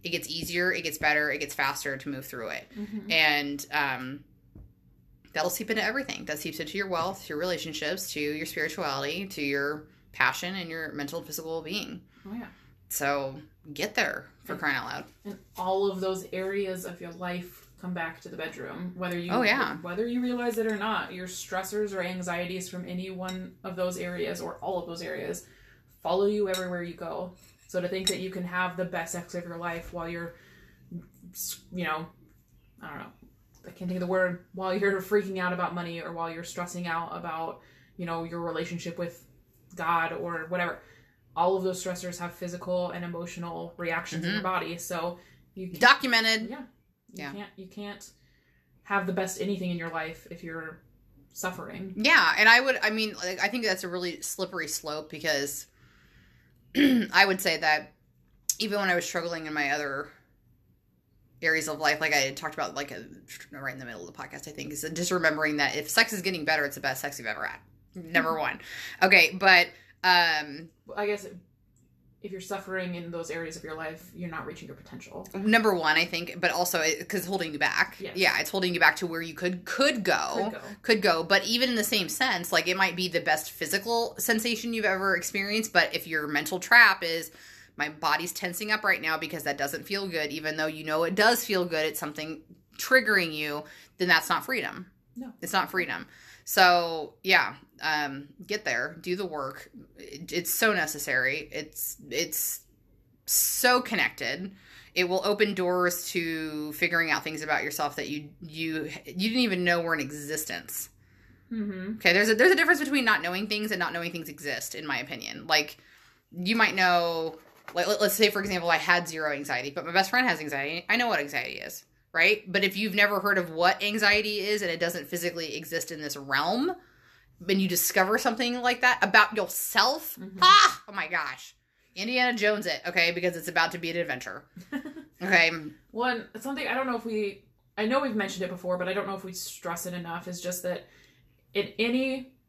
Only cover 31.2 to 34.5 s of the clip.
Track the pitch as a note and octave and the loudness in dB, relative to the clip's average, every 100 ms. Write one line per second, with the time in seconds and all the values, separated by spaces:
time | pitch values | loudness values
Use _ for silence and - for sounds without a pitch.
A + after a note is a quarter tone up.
31.2 | F3 - - - - F3+ D#3+ D#3 E3 _ | -20 -12 -10 -10 -10 -6 -4 -4 -6 _
32.2 | - _ _ _ _ _ D#3+ D3 - - | -20 _ _ _ _ _ -14 -14 -14 -18
33.2 | - _ _ _ F3+ - F3+ F3+ F3+ F#3 | -20 _ _ _ -20 -10 -6 -4 0 2
34.2 | F3+ F3 - | 2 0 -10